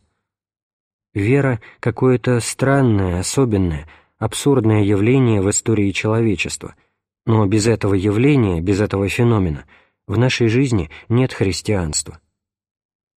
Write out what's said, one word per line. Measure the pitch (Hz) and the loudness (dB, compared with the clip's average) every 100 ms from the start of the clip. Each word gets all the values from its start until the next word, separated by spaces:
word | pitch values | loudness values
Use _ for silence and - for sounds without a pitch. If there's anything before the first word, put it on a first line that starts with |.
| _ _ _ _ _ _ _ _ _ _ _ 104 | _ _ _ _ _ _ _ _ _ _ _ -4
Вера — | 104 139 135 117 - - | 0 2 2 -2 -8 -8
какое-то | 117 - 131 123 - 120 | -6 0 2 2 0 -2
странное, | - - 131 139 127 104 92 87 | -2 -2 0 2 2 2 0 -2
особенное, | 90 - 127 101 90 76 78 - _ - | -2 0 0 0 0 -4 -8 -20 _ -8
абсурдное | 113 - 143 135 110 107 | -6 -2 0 2 2 2
явление | 101 101 107 135 123 107 | 2 2 2 2 2 2
в | 95 | 0
истории | 101 - 107 98 | -2 0 0 0
человечества. | - 107 113 113 92 85 - 90 - _ _ _ _ - | -2 -2 0 0 -2 -4 -10 -14 -20 _ _ _ _ 0
Но | 110 101 | 2 2
без | 107 110 | 2 0
этого | 104 101 | 0 0
явления, | 98 104 104 139 139 104 85 | 0 0 0 2 2 2 0
без | 90 98 | 0 0
этого | 104 98 98 | 0 -2 -2
феномена | - 120 110 90 71 - _ _ _ - | 0 2 2 0 -4 -12 _ _ _ -6
в | 104 | -2
нашей | 127 - 113 | 0 0 0
жизни | 120 139 110 78 - - | 0 0 -2 -4 -10 -2
нет | 117 127 | 0 0
христианства. | - 98 90 - 101 82 73 - - _ _ _ _ _ _ _ _ _ | -2 -4 -4 -4 -4 -4 -6 -8 -14 _ _ _ _ _ _ _ _ _